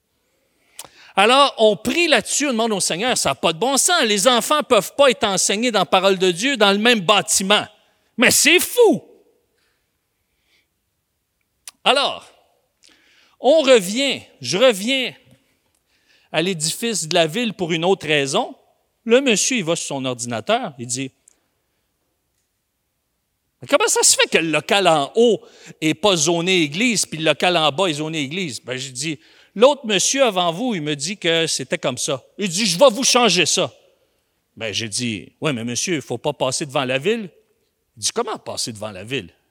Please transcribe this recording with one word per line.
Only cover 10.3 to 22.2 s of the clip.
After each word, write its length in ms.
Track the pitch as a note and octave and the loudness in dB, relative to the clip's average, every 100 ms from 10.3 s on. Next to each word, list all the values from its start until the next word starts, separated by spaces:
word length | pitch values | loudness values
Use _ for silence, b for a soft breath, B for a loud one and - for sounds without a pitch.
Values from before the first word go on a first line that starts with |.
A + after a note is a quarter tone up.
| _ _ _ _ _ _ _ _ _ _ _ _ _ - _ | _ _ _ _ _ _ _ _ _ _ _ _ _ -20 _
Alors, 460 | F#3+ C4+ B3 F2+ - _ _ _ _ _ b b b b b b | 0 2 0 -6 -16 _ _ _ _ _ b b b b b b
on 240 | A#3 D#4+ | 4 4
revient, 580 | C4+ B3 F3+ A3 C#4 C#3+ - _ | 6 4 4 -4 -2 -4 -10 _
je 160 | B2 F3 | -6 2
reviens 560 | C4 F#3+ G#3+ C4+ A3+ C3+ _ _ _ _ _ _ _ _ _ _ _ | 2 2 -2 -2 -4 -10 _ _ _ _ _ _ _ _ _ _ _
à 100 | D#3+ | -4
l'édifice 680 | F3 E3+ D#3 - A#3 G3+ D#3+ | -2 -4 -6 -6 -6 -6 -2
de 60 | F3 | 0
la 100 | E3 | 0
ville 280 | F3+ A#3+ | 0 -4
pour 180 | - E3+ | -4 -4
une 120 | E3+ | -2
autre 220 | E3+ F#3+ D3+ | 0 -2 0
raison. 480 | D3+ C#3 F3 D#4 C4+ _ _ _ _ | -2 0 -2 -4 -8 _ _ _ _
Le 180 | A3+ A#3+ | 2 2
monsieur, 360 | C#4 G3 - B3 | 2 0 0 -2
il 80 | |
va 100 | D#3+ | -2
sur 140 | E3 - | -4 -4
son 160 | C#3+ | -6
ordinateur, 720 | C3 B2 A#2+ A#2 A2 A#3 A3 C3 | -6 -6 -6 -8 -2 -4 -4 -12
il 80 | B2 | -10
dit, « 240 | B2 C3+ _ _ _ _ _ _ _ _ _ _ _ | -8 -10 _ _ _ _ _ _ _ _ _ _ _